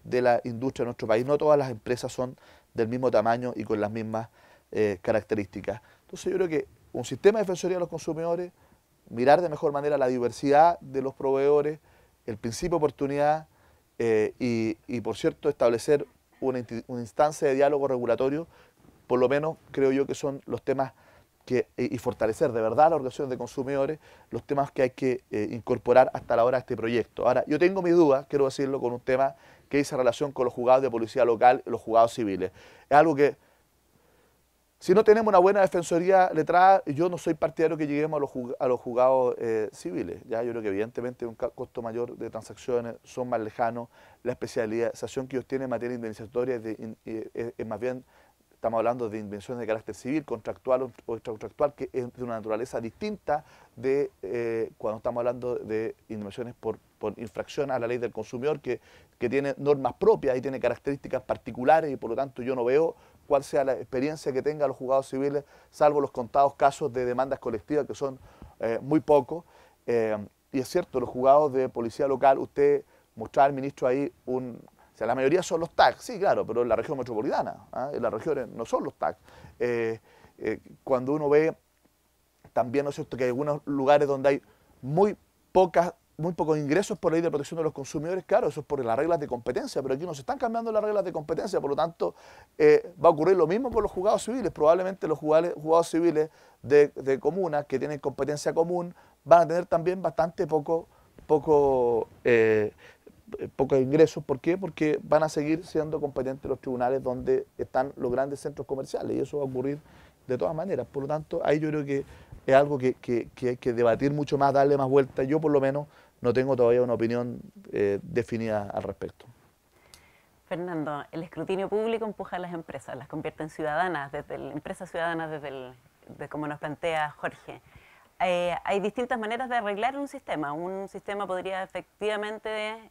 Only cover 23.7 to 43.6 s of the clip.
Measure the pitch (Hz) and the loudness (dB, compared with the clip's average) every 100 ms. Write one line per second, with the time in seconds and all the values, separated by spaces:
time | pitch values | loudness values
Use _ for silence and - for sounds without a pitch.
23.7 | 139 139 156 - - _ 117 - 143 139 | -2 -2 -4 -12 -20 _ -10 -4 -2 -2
24.7 | - 127 - 135 123 - 104 104 117 - | 0 0 0 -2 -2 -4 -4 -4 -6 -4
25.7 | 120 - 123 135 127 - 117 120 110 - | -4 4 6 6 2 -2 2 2 2 -2
26.7 | 113 113 120 - - 117 127 - 147 175 | -6 -2 -2 -2 -2 0 2 0 2 2
27.7 | 190 175 170 156 135 - 143 135 - 135 | 2 2 4 6 4 0 0 0 0 -4
28.7 | 135 120 120 131 127 135 - - - - | -2 -4 -4 -2 2 2 -2 -20 -20 -4
29.7 | 143 139 139 123 - 147 135 123 123 120 | -2 0 2 2 2 -4 0 -2 0 4
30.7 | 127 135 117 110 131 120 113 123 135 - | 6 4 -2 -4 2 2 6 6 6 0
31.7 | 113 - 113 117 - 107 95 92 - - | -8 2 4 4 4 -4 -2 -6 -8 -20
32.7 | - - 143 160 139 143 - _ _ _ | -20 2 6 6 6 2 2 _ _ _
33.7 | _ _ _ _ _ _ _ _ _ _ | _ _ _ _ _ _ _ _ _ _
34.7 | _ - 185 220 214 220 190 190 202 190 | _ 2 4 8 6 8 6 6 6 4
35.7 | 180 165 170 180 190 185 165 151 170 185 | 2 0 0 4 6 6 2 2 6 8
36.7 | 190 - 139 180 175 - 160 160 156 160 | 6 4 -2 0 -2 -4 -2 -2 0 0
37.7 | 160 151 143 156 151 139 131 123 - 135 | 0 -2 -2 -2 -2 -4 -6 -8 -4 0
38.7 | 123 127 117 127 131 123 - 117 110 107 | 0 -2 2 4 4 2 0 -2 -2 -2
39.7 | - 170 175 87 87 - 113 120 117 107 | -6 -10 -6 -6 -8 -8 -6 -4 -4 -4
40.7 | 98 113 120 120 123 120 110 123 - 123 | -2 -4 -4 -8 -8 -10 -6 -8 -8 -12
41.7 | - 117 113 120 123 113 110 - 110 - | -10 -8 -6 -6 -8 -10 -12 -14 -16 -4
42.7 | 120 117 113 - - 123 120 107 - | -2 -2 -12 -14 -8 -4 -2 -4 -2